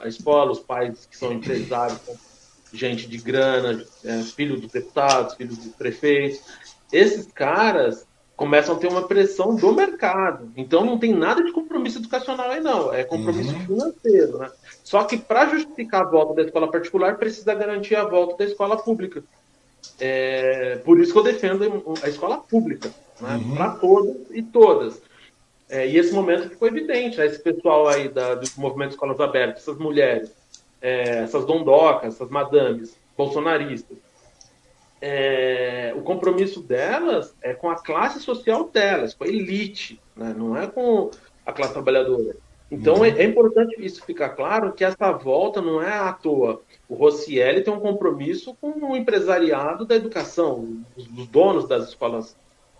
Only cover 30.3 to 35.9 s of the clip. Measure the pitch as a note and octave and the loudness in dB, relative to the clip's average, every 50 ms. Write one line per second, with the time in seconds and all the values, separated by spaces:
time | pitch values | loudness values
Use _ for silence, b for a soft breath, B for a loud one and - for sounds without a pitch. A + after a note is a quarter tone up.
30.3 | - _ _ _ _ - _ _ _ - B2+ B2+ B2+ B2 B2 A#2+ A#2+ A2+ A2+ - | -16 _ _ _ _ -20 _ _ _ -8 -4 -2 -2 -2 -2 -2 -2 -2 -4 -2
31.3 | - C#3+ B2+ C#3 D#3+ E3 D#3 C3+ C3+ D3+ D#3+ D#3 C#3 - - A2+ A2 - B2+ A#2+ | -4 -4 0 0 0 2 4 6 6 8 8 6 4 2 -2 -8 -10 -10 -10 -6
32.3 | C#3 C#3+ C#3 C3+ C#3+ C#3+ C3+ B2 A2+ A#2 A2+ - - _ _ _ _ - C#3 C3+ | -4 -4 -2 4 4 4 4 4 -2 -4 -8 -14 -18 _ _ _ _ -4 -4 -2
33.3 | C#3 D3+ D3+ E3 E3 D3 D3 C#3+ B2+ A2+ - - - - _ _ _ _ _ _ | -2 -2 -2 0 -2 -2 -2 -6 -10 -12 -14 -18 -20 -20 _ _ _ _ _ _
34.3 | _ _ - _ _ _ _ _ _ _ _ _ _ - C#3 C#3+ C#3+ C#3 C3+ C3+ | _ _ -20 _ _ _ _ _ _ _ _ _ _ -12 -8 -6 -2 0 0 0
35.3 | C3+ C3 C3 B2+ B2+ B2+ B2 B2 B2 B2 A#2+ A#2 | 0 0 0 0 0 0 -2 -4 -4 -6 -6 -6